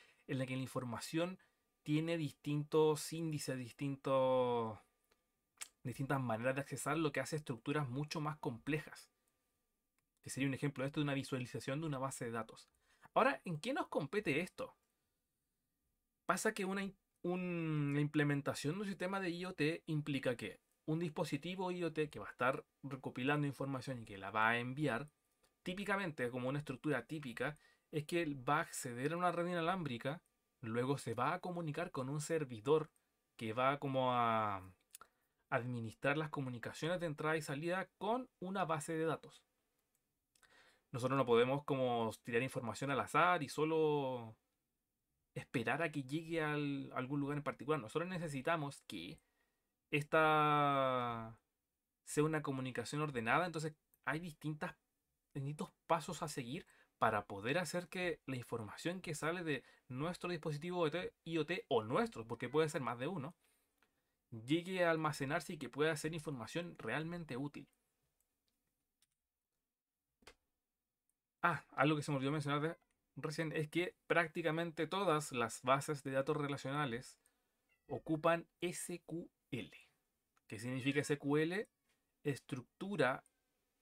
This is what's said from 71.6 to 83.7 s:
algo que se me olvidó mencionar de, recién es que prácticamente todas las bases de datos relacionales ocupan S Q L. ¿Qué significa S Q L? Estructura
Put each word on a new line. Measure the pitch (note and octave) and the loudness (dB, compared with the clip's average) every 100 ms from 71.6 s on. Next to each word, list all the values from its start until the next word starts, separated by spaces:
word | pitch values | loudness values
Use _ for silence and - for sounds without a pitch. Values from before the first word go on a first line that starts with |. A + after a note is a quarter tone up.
| - | -4
algo | - D3 D3+ | 4 4 4
que | |
se | C#3+ | 2
me | C#3 | 0
olvidó | C3+ | 0
mencionar | D#3 C#3+ C#3+ | 0 0 0
de, | D#3 E3+ _ _ _ - | 0 -4 _ _ _ -8
recién | D#3 D3+ D#3 | -6 -4 -2
es | D#3 D3+ | -2 0
que | E3 F3+ - - | 0 -2 -4 2
prácticamente | E3 E3 F3 D#3+ D#3+ E3+ D#3 D#3 | 4 4 0 0 0 -2 -2 0
todas | F#3+ F#3+ D3+ D3 | 2 4 4 2
las | B2 A2+ - | 0 0 0
bases | B2+ C#3 C#3 D3 | 2 2 2 -4
de | C3+ | -2
datos | C3+ C3+ D3 | 0 0 0
relacionales | C#3+ C#3 C3 D3 C#3 A#2 - - _ _ _ _ _ _ - | -2 -4 -4 -2 -2 -4 -8 -20 _ _ _ _ _ _ -10
ocupan | B2 - D#3+ E3 E3+ - - | -8 -2 2 4 2 -2 -6
S | F3 E3 - F3 - | -4 -4 -8 -10 -8
Q | E3 - _ - | -8 -8 _ -8
L. | A#2 F#2+ - - _ _ _ _ _ - | -8 -8 -14 -20 _ _ _ _ _ -12
¿Qué | G#2+ | -8
significa | B2 C3 C3 C#3+ | -4 -2 0 0
S | C#3 D3 | 0 0
Q | C#3+ D3+ | 2 2
L? | D#3+ F#3+ - _ _ _ _ _ | 2 0 -6 _ _ _ _ _
Estructura | - B2+ - B2+ - - F#3+ F#3+ B2+ C3+ _ _ _ _ _ | -4 -4 -6 -8 -8 -10 -4 2 2 2 _ _ _ _ _